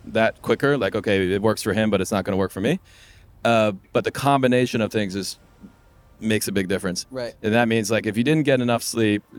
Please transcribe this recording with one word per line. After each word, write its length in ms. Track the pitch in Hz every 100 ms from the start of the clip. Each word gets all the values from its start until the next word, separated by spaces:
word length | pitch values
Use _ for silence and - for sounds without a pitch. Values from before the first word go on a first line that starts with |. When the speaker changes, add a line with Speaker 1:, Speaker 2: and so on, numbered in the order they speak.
Speaker 1:
that 360 | - 110 110 -
quicker, 360 | - 113 139 143
like, 160 | 98
"Okay, 380 | 107 101 98 92
it 100 | 98
works 200 | 107 104
for 100 | -
him, 180 | 101 107
but 100 | 101
it's 120 | 92
not 120 | 104
gonna 120 | 92 95
work 160 | 95
for 80 | -
me." 180 | 107 185 - - - - - -
Uh, 280 | 117 117 107 95 -
but 120 | 123
the 80 | 110
combination 680 | - 139 139 127 123 123 117
of 120 | 107
things 240 | 110 101 98
is, 220 | 92 - - _ - - _ _ _ -
makes 260 | 110 107 110
a 40 |
big 160 | 98 90
difference. 380 | 95 95 87 -
Speaker 2:
Right. 240 | 127 120 -
Speaker 1:
And 120 | 107
that 120 | 113 120
means, 240 | 113 101
like, 160 | 110 104
if 100 | 104
you 60 |
didn't 220 | 123 160
get 160 | 143 131
enough 220 | 120 117
sleep, 380 | - 117 110 104 -